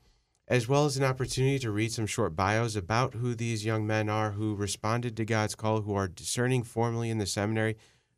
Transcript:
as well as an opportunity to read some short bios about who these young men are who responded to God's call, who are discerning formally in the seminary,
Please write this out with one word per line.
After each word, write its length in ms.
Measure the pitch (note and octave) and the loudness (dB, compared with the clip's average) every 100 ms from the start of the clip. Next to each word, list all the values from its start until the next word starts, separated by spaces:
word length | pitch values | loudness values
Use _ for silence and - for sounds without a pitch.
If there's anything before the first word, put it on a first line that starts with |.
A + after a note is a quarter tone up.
| _ _ _ _ - | _ _ _ _ 0
as 220 | B2 A2+ | 0 4
well 160 | C#3+ | 2
as 120 | D3 C3 | 4 2
an 60 | |
opportunity 560 | C3+ C3 B2 - C3 C#3 | 0 0 -2 0 2 2
to 140 | A#2 | 0
read 180 | G#2 A2+ | 0 0
some 160 | G#2+ G#2+ | -2 -4
short 300 | - G2 D#2+ | 0 -2 2
bios 400 | G2 A2 A#2 G#2 | 2 2 0 -2
about 380 | E2+ A2 B2 | 0 0 0
who 200 | A2+ B2 | -2 -4
these 300 | A#2 A#2 A2 | -2 -2 -2
young 200 | G#2+ A2 | 0 0
men 240 | G#2+ A2 G#2+ | 2 0 0
are 220 | G#2+ G#2+ | 0 0
who 240 | G2+ A2 | -2 -2
responded 600 | G2+ G2+ - G#2+ A#2 A#2+ A2 | -2 -2 -2 -2 -2 -2 -4
to 80 | |
God's 320 | A2 A2 G#2+ - | 0 0 0 -2
call, 240 | A2 A2 | 0 0
who 160 | G#2 G2+ | 0 0
are 100 | F#2+ | -2
discerning 560 | E2 - B2 B2 B2+ | -4 -6 -2 2 2
formally 480 | A#2 A2+ A#2 A#2 A#2 | 0 -2 0 0 -2
in 80 | A2+ | -2
the 80 | F#2+ | 0
seminary, 500 | - G#2 A2 A2 G#2+ - _ _ | 0 0 2 0 -2 -10 _ _